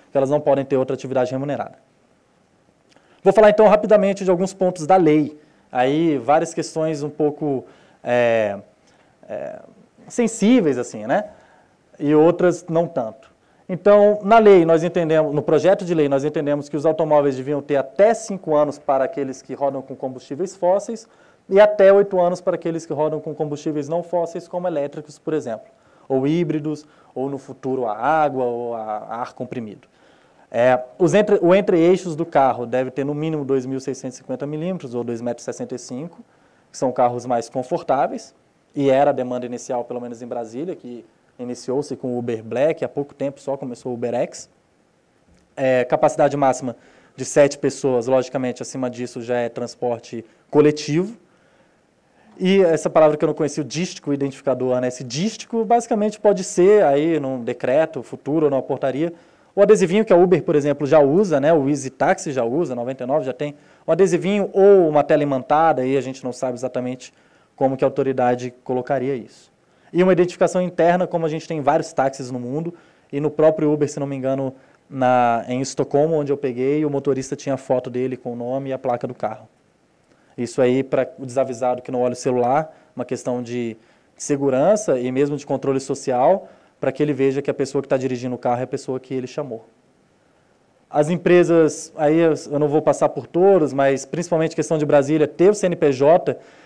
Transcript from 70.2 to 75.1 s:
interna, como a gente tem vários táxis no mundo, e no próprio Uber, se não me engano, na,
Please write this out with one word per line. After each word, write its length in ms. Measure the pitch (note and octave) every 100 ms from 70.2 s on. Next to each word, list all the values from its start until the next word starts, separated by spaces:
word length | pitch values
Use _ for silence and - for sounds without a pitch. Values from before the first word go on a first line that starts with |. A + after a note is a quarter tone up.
| F3+ - F3 F3+
interna, 440 | F3+ F3+ E3 F3+ F3+
como 200 | F3 E3
a 20 |
gente 180 | D#3 -
tem 140 | D#3+
vários 320 | C3+ E3 E3
táxis 380 | - C3+ - B2
no 100 | B2+
mundo, 320 | A#2+ C#3+ E3+ E3+ _ _ -
e 80 | C#3+
no 100 | D3+
próprio 400 | D3+ D#3 D#3 D3+
Uber, 160 | D3+ C#3+
se 100 | D3+
não 60 | C#3
me 100 | C#3
engano, 380 | C3 C3+ C3+ C3 _ _ _
na, 560 | C3+ B2+